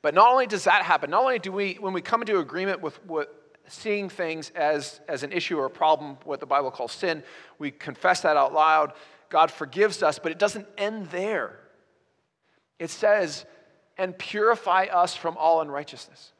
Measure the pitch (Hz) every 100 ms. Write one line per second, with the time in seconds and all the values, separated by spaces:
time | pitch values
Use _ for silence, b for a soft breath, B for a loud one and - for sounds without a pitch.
0 | 147 151 226 254 247 196 185 196 175 156
1 | 143 180 262 240 190 190 202 175 196 185
2 | 175 226 226 202 143 160 190 190 156 -
3 | 190 160 143 - _ _ _ - 220 208
4 | 196 - 170 160 151 175 151 151 135 -
5 | - 139 143 175 170 165 135 - 156 151
6 | 147 139 - 139 135 139 135 - 120 -
7 | 185 160 B B B B 147 - - 135
8 | 185 180 170 151 135 151 156 156 151 -
9 | B B B 160 160 - 147 135 208 175
10 | 185 - 165 165 202 220 196 - 202 220
11 | 175 175 196 202 110 - _ _ _ _
12 | _ _ _ _ _ _ _ _ 165 -
13 | 214 208 170 143 - b b b b -
14 | 185 180 - 208 214 226 202 185 190 185
15 | 175 - 170 165 156 165 151 139 147 127
16 | - - -